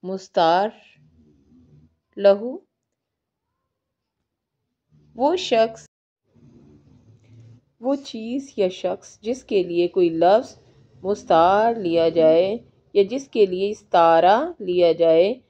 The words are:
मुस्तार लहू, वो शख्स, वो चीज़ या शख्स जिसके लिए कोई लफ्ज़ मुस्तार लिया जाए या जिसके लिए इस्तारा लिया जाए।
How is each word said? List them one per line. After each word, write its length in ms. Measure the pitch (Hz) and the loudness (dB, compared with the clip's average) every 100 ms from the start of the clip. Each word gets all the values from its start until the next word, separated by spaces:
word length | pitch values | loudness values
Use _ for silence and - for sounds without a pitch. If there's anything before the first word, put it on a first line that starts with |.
मुस्तार 680 | 180 190 - - 165 175 208 - _ _ _ _ _ _ _ _ _ _ _ _ _ - | -10 -12 -8 -2 2 2 -2 -8 _ _ _ _ _ _ _ _ _ _ _ _ _ -2
लहू, 340 | 202 202 226 311 _ _ _ _ _ _ _ _ _ _ _ _ _ _ _ _ _ _ _ _ _ _ _ _ _ - | 0 0 -2 -14 _ _ _ _ _ _ _ _ _ _ _ _ _ _ _ _ _ _ _ _ _ _ _ _ _ -4
वो 200 | 269 359 | -4 -2
शख्स, 480 | - 233 226 - - _ _ _ _ _ _ 67 71 71 _ _ _ _ _ - - - _ _ | -2 0 0 -4 -20 _ _ _ _ _ _ _ _ _ _ _ _ _ _ -20 -20 -20 _ _
वो 140 | 233 277 | -6 -6
चीज़ 540 | 277 226 226 262 269 - | -8 -14 -10 -10 -12 -6
या 120 | 185 | -6
शख्स 480 | 185 180 190 - _ | -4 -8 -8 -14 _
जिसके 400 | 214 254 - 208 | -10 -10 -4 -4
लिए 240 | 180 170 175 | -2 -4 -2
कोई 200 | 190 175 165 | 0 -2 2
लफ्ज़ 400 | 170 202 - - _ _ _ _ | 2 2 0 -18 _ _ _ _
मुस्तार 760 | 185 202 - 165 170 196 226 226 | -8 -8 0 2 4 2 0 -2
लिया 300 | 180 165 165 | -4 0 0
जाए 380 | 165 160 165 185 226 - _ _ 202 | 2 2 4 0 -4 -12 _ _ -2
या 80 | 196 | -2
जिसके 400 | 254 269 - 196 | -4 -8 0 0
लिए 240 | 180 196 | 0 -6
इस्तारा 680 | 214 _ 180 165 165 175 214 320 339 | -8 _ 2 4 4 4 2 0 -10
लिया 300 | 190 180 170 160 | -6 0 0 2
जाए। 340 | 165 160 185 262 _ | 2 2 2 -2 _